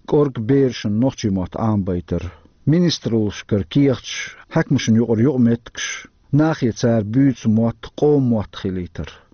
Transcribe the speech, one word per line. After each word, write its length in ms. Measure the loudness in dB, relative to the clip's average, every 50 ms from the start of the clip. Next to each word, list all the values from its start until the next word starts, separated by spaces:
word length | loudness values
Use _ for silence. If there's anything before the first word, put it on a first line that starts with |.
| _
корк 340 | -2 2 2 2 2 -2 -6
бершін 600 | -2 0 2 2 2 2 0 -2 -4 -2 0 2
нохчимот 560 | 0 0 -2 -2 -2 -2 0 0 -2 -4 -6
амбайтер. 760 | -4 -2 0 0 0 0 -2 -4 -4 -4 -4 -4 -4 -4 -6 -12 -16 _ _ _ _ _
Министрлшкар 960 | 0 2 2 2 0 0 -2 -4 -2 0 0 0 -2 -4 -8 -6 -4 -2 -2 -2
киехч, 720 | 0 0 2 2 2 2 0 -6 -12 -12 -10 -12 -12 -14 -18 -20 _
хакмышын 480 | -2 -2 0 0 0 0 2 2 2 2
юқыр 240 | 2 2 2 2 2 2
юқ 80 | 2 2
меткш. 720 | 2 2 2 0 -4 -14 _ -12 -10 -10 -10 -12 -16 -20 _ _ _ _ 2
Нахи 380 | 2 2 2 0 0 -2 -4
цар 320 | -2 0 0 0 2 0 0
бүйц 400 | 0 0 2 2 2 2 0 0
мот, 320 | 0 2 2 2 0 -2 -6 -14 -16 _
қом 280 | 0 2 2 4 4 2
мот 340 | 2 0 -2 -2 -6 -12 -8
хилитер. 480 | -6 -6 -4 -4 -8 -10 _ -10 -12 -12 -12 -20 _ _